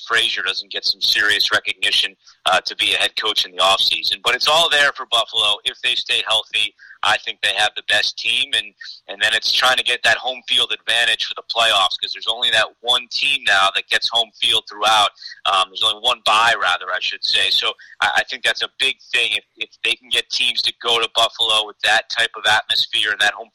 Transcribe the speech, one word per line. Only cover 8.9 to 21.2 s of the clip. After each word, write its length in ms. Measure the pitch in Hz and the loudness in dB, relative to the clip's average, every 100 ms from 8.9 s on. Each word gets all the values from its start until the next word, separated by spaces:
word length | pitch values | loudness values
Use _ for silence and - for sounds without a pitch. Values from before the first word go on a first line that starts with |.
| - - | -18 -16
and 120 | 101 | -4
then 120 | 107 | 0
it's 180 | 113 - | 0 0
trying 260 | - 127 127 | 2 2 2
to 60 | |
get 200 | 120 123 | 0 0
that 140 | 117 110 | 0 0
home 240 | 120 127 - | -2 -8 -2
field 240 | 127 - | -2 0
advantage 540 | 107 - 110 117 113 - | -4 -2 0 2 0 -4
for 80 | |
the 80 | - | -8
playoffs 560 | - 117 117 113 92 - | -6 0 2 2 2 -2
'cause 140 | - | -6
there's 140 | 98 - | -8 -6
only 240 | 113 101 | -2 0
that 160 | 110 104 - | 2 0 -4
one 260 | 117 127 120 | -2 0 -2
team 320 | - 147 139 | -4 -2 0
now 260 | 113 98 98 | 2 2 2
that 160 | - - | 0 -2
gets 180 | 110 - | -2 0
home 220 | 117 - - | 0 -2 -2
field 260 | 104 117 - | 0 0 -4
throughout. 400 | 104 104 110 101 - - - - | -2 2 4 2 -2 -16 -8 -2
Um, 140 | 95 95 | 0 -2
there's 140 | 92 | -2
only 160 | - 104 | -2 -2
one 200 | 123 123 - | -2 -2 0
bye, 280 | 107 117 110 | 2 4 2
rather, 300 | 92 90 92 | 0 -2 -4
I 80 | 92 | -6
should 240 | - 101 | -6 -4
say. 260 | - 98 98 | -2 0 2
So 240 | - 110 - - - | 2 0 -6 -14 -4
I, 100 | 101 - | 0 0
I 60 | |
think 200 | - 127 | -2 -2
that's 180 | - - | -2 -2
a 80 | 117 - | -6 -2
big 200 | 135 - - | -2 -2 -4
thing. 200 | 120 113 | -2 0
If, 140 | 104 - _ | -2 -8 _
if 120 | 113 - | -16 -8
they 100 | 113 117 | -6 -6
can 140 | 127 | -4
get 200 | 120 - | -4 -2
teams 320 | - 123 117 | -2 0 0
to 120 | - - | 0 -2
go 200 | 120 117 | -2 -2
to 100 | 110 | 0
Buffalo 500 | 113 | 0